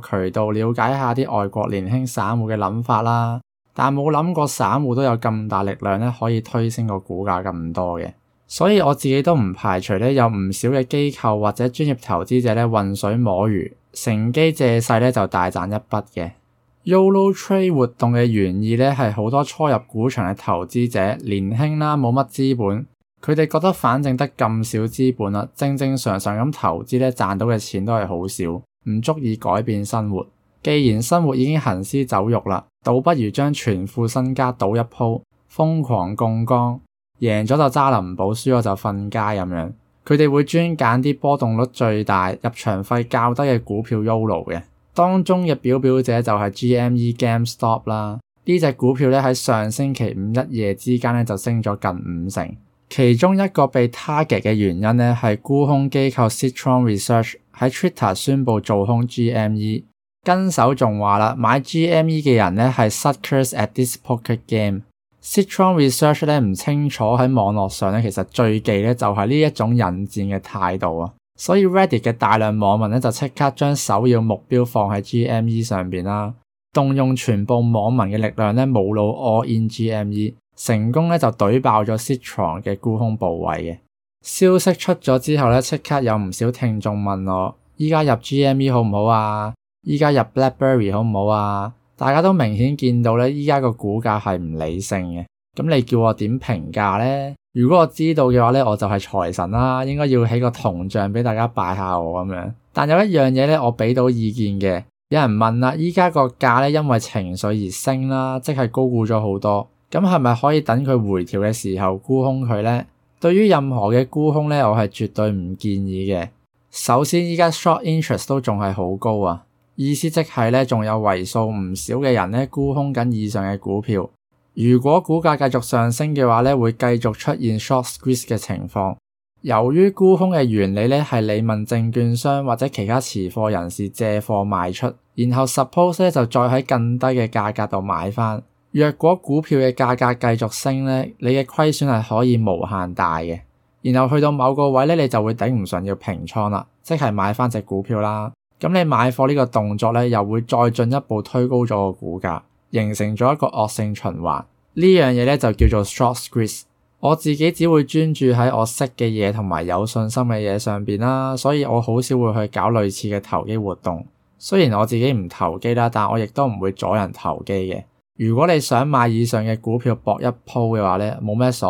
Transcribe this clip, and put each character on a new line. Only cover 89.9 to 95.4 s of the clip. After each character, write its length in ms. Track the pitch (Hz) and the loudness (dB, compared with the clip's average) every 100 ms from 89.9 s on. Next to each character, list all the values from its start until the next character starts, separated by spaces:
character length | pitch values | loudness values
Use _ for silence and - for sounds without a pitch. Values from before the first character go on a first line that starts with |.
| 147 | 0
家 140 | 151 | 2
入 80 | 139 | 2
BlackBerry 720 | 117 - 131 - 135 131 101 | 0 0 0 2 2 2 2
好 100 | 101 | 0
唔 120 | 113 | 0
好 120 | 101 101 | 0 0
啊？ 460 | 107 104 101 101 120 _ - | 0 0 -4 -6 -12 _ -4
大 160 | 127 | 0
家 100 | 143 | 2
都 120 | 180 | 4
明 240 | 190 117 104 | 2 2 0
顯 180 | 127 143 | 0 0
見 280 | 127 120 | 0 2
到 140 | 117 117 | 2 2
呢， 120 | 123 | 0
依 160 | 147 143 | 0 0
家 160 | 139 | 0
個 100 | 131 | 0
股 300 | 113 101 107 | -2 -4 -2
價 180 | 113 107 | -2 -2
係 180 | 104 92 | -2 -4
唔 200 | 85 80 | -4 -6
理 220 | 78 87 | -6 -6
性 180 | 98 98 | -4 -4
嘅。 280 | 90 85 85 _ | -4 -8 -12 _